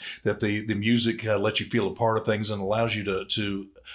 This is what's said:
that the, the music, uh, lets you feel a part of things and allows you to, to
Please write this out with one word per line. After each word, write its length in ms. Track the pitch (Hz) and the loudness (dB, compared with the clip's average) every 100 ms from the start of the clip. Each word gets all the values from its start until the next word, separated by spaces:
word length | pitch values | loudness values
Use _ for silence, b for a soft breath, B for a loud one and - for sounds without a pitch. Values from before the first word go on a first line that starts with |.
| B B | B B
that 180 | 110 104 | -2 0
the, 200 | 104 104 110 | 0 0 -2
the 100 | 104 | 0
music, 500 | 107 120 113 - 107 | 2 4 4 0 0
uh, 140 | 101 | 2
lets 200 | 107 - | 2 0
you 60 | 101 | 0
feel 200 | 120 95 | 0 0
a 80 | 92 | 0
part 220 | 113 110 | 0 2
of 80 | 113 | 0
things 240 | 107 104 | 0 0
and 120 | 101 | -2
allows 340 | 98 110 117 104 | -2 0 0 0
you 80 | 101 | -2
to, 200 | 95 98 | -2 -2
to 420 | - 101 98 98 - B | -2 0 -4 -8 -16 B